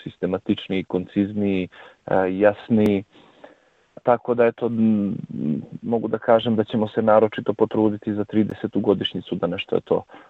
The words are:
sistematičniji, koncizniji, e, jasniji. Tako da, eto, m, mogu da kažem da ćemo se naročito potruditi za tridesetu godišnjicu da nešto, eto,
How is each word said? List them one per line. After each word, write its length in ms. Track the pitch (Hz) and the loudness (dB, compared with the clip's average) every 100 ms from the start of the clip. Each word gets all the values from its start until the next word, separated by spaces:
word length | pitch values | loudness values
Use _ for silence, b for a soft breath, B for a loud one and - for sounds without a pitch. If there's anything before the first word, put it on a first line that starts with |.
sistematičniji, 800 | - - 87 92 - 101 - 95 | -10 -8 -6 -4 -4 -4 -4 -6
koncizniji, 840 | 90 92 87 - 101 104 101 95 90 B B B - | -4 -4 -4 -2 -2 -2 -2 -2 -4 B B B -2
e, 80 | 95 92 92 | 0 0 2
jasniji. 640 | 104 104 - 113 107 101 104 b b b b b b b b - | 2 2 0 2 4 2 -4 b b b b b b b b -6
Tako 300 | - 120 - | 0 0 0
da, 120 | 120 117 | 2 2
eto, 200 | - 117 | 0 -4
m, 500 | 117 110 107 101 - - - 69 76 - - | 0 2 2 0 -6 -8 -6 -4 -4 -6 -12
mogu 260 | 117 117 113 | -4 -4 -2
da 100 | 113 | -2
kažem 380 | - 113 117 110 | 2 2 4 0
da 80 | |
ćemo 240 | 110 117 107 | 0 -2 -2
se 140 | - | 0
naročito 520 | 110 107 110 - - | 4 4 4 0 -4
potruditi 600 | 101 107 110 110 104 - | 0 0 2 0 0 -4
za 120 | 104 101 | -4 -2
tridesetu 540 | 107 104 - 107 - | 0 0 -2 -6 -2
godišnjicu 560 | 110 98 95 92 - 90 | 0 0 -2 -8 -8 -6
da 120 | 85 | -4
nešto, 280 | 92 - 92 | -6 -4 -4
eto, 280 | - 98 - B B | 0 -2 -4 B B